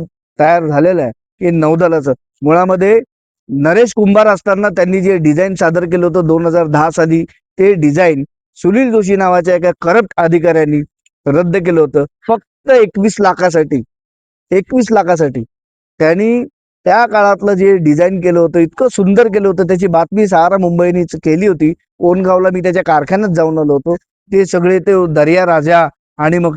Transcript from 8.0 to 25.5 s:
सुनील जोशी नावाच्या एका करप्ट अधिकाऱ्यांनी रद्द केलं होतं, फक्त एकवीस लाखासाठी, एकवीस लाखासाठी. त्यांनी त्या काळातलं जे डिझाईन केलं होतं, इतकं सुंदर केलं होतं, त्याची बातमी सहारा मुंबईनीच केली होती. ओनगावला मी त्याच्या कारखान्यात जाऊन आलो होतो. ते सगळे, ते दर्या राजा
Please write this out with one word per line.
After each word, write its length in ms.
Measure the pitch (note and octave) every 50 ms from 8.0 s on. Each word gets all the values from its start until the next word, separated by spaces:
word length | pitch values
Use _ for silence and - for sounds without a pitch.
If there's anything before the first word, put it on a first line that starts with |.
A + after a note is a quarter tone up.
| F#3 F3 D#3 C3+ C#3+ - _ _ _ _ _
सुनील 360 | - - F3 G3 A#3+ C4+ B3
जोशी 260 | A3 A3 G3+ F#3 G3+
नावाच्या 380 | G3 F#3+ F#3 F3+ F3+ E3 F3+ F3+
एका 160 | F3 E3 F3+ E3 -
करप्ट 320 | - E3+ F3 A3+ A3 - -
अधिकाऱ्यांनी 640 | - E3+ E3 E3+ E3+ D#3 E3+ E3 D#3+ D#3 D3 D3+ D3 D3 - _ _ _ _ _ _ _
रद्द 300 | C#3+ C#3 D#3+ F3+ F3 E3
केलं 240 | G3 E3+ F3+ F3 D#3+
होतं, 240 | D#3 C#3 B2+ D3+ C#3+ - - _ _ -
फक्त 420 | A3+ A3+ - _ _ _ _ -
एकवीस 460 | C4 B3 A3 F#3 - G3 G3 A3 - -
लाखासाठी, 640 | G3+ F#3+ F3+ - F#3 F3+ D#3 E3 D#3 D3 D#3 C3 A2 - _ _ _ _ _ _ _ _ _ _ _ _
एकवीस 360 | F3+ F#3+ F#3 - C4 B3+ A#3 -
लाखासाठी. 540 | A3 G3+ F#3 E3 F3+ D#3+ E3 C#3+ B2+ B2+ A2+ - _ _ _ _ _ _ _ _ _ _
त्यांनी 460 | D#3+ D#3 E3+ F#3 G#3+ A3+ A#3 B3 A#3+ C#4+ - _ _ _ _ _ _
त्या 220 | F3+ F#3 A3 A#3+
काळातलं 480 | A#3 G#3+ G#3+ G3+ G3+ G3+ F3+ G3 G3+ G3+
जे 220 | F3+ G3 G3 G3
डिझाईन 440 | F#3 D#3+ D3+ D3 D3+ F3 F3+ F#3+ F#3
केलं 200 | E3 F3+ E3+ E3+
होतं, 180 | E3+ E3 D#3+ F3
इतकं 300 | E3+ E3 - - C4 B3
सुंदर 380 | - - G3 F#3 G3+ G#3+ A#3+
केलं 220 | A3+ F#3+ G#3 G3 G3
होतं, 160 | F#3 F3 F#3
त्याची 220 | E3+ F#3+ F3+ F#3+
बातमी 400 | F#3+ E3+ A3 F3 - F#3+ G#3 G#3+
सहारा 320 | G3 F#3+ E3 E3 F3 F#3+ G3
मुंबईनीच 500 | F#3 F3 E3+ E3+ F3 F3 F3+ F3+ F3 D#3+ -
केली 320 | D#3+ - E3 D#3 E3 G3+
होती. 280 | G#3 F3+ D3+ D#3 D#3 F3 - _ _ _ _
ओनगावला 500 | - F3 F3+ F#3+ F#3+ F#3 F#3 F#3 F#3 F#3 F3+
मी 80 | F#3
त्याच्या 220 | F3 F#3 E3+ F#3 F3+
कारखान्यात 520 | - D#3 D3+ C#3+ - F#3 G3 G#3+ G3+ E3+
जाऊन 240 | E3+ D#3+ D#3+ D#3+ D#3+
आलो 140 | D#3 D3 C#3+
होतो. 240 | C#3 - E3 E3+ F3+ - _ _ _ _ _ G3
ते 120 | G3 G3
सगळे, 340 | E3+ - F3+ E3+ F3 F#3+ F#3
ते 340 | F#3 G3+ G3 F#3 F3+ E3+ D3+
दर्या 340 | D#3+ D3 D3+ E3+ F#3 F#3
राजा 420 | F3